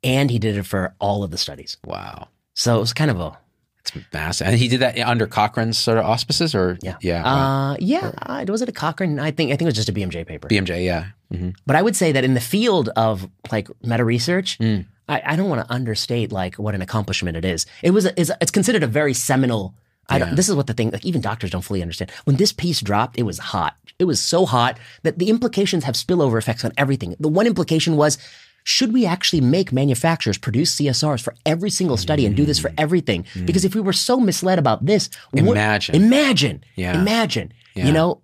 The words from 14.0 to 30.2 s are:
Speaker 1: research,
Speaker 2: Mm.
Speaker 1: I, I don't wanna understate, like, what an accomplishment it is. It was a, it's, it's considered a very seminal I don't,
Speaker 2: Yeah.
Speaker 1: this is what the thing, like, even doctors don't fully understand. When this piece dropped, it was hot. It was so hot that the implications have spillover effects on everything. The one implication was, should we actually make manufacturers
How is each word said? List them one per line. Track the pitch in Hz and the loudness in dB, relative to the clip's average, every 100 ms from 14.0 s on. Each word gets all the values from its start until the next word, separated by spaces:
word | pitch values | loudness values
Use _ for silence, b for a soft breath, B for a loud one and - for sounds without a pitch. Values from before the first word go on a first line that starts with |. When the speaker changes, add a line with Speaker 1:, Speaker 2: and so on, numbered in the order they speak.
Speaker 1:
research, | 117 117 120 180 190 - | 2 0 0 -2 -2 -2
Speaker 2:
Mm. | 113 104 92 _ - | 0 0 -4 _ -4
Speaker 1:
I, | 147 143 | -4 0
I | 165 | 0
don't | 196 | 0
wanna | 131 - | -2 -4
understate, | 120 120 104 - 120 107 | -4 -4 -4 -4 -2 -2
like, | 98 90 - | -4 -4 -4
what | 107 | -6
an | 101 | -4
accomplishment | 90 117 98 92 90 82 | -4 -4 -2 -4 -4 -4
it | |
is. | 90 82 - B | -4 -4 -6 B
It | 170 | 2
was | 196 185 | 2 2
a, | - | 0
it's, | 175 - | -2 0
it's | 170 | 0
considered | 208 196 214 | 2 2 2
a | 135 | 0
very | 131 147 | 0 0
seminal | 127 - 131 127 113 92 - _ _ - | -2 0 2 2 0 -4 -12 _ _ -2
I | 135 | -2
don't, | 85 | 0
Speaker 2:
Yeah. | |
Speaker 1:
this | 143 185 | 0 2
is | |
what | 151 139 | 0 -2
the | |
thing, | 113 113 | 0 -2
like, | 104 - | -2 -4
even | 165 | -2
doctors | 107 107 92 | -4 -4 -6
don't | 90 | -6
fully | - 98 | -4 -4
understand. | 85 85 90 B | -4 -8 -10 B
When | - 139 | 0 2
this | 208 | 2
piece | - 175 151 | 0 -4 -2
dropped, | 101 101 123 - | 0 0 0 -2
it | |
was | 110 82 | -4 -4
hot. | - 95 78 - - _ | -6 -4 -4 -6 -20 _
It | |
was | 180 139 | 0 0
so | - 170 180 | 0 2 2
hot | 123 120 120 B B | 2 2 -2 B B
that | 165 170 | -4 0
the | 185 | 2
implications | 233 247 - 190 175 | 2 2 0 0 0
have | 127 | -2
spillover | 123 - 180 139 113 | -4 0 2 2 2
effects | 113 113 | -2 -4
on | 117 - | -4 -2
everything. | 139 135 87 85 | -2 -2 -4 -4
The | 156 | 0
one | 165 233 | 2 2
implication | 208 - 160 170 151 | 0 0 0 2 4
was, | 151 151 B B B B | 2 0 B B B B
should | - - 254 | -4 0 2
we | 247 202 | 2 2
actually | 180 - 165 | 0 0 2
make | 127 170 190 | 4 4 2
manufacturers | 127 139 127 165 165 | 2 2 2 0 0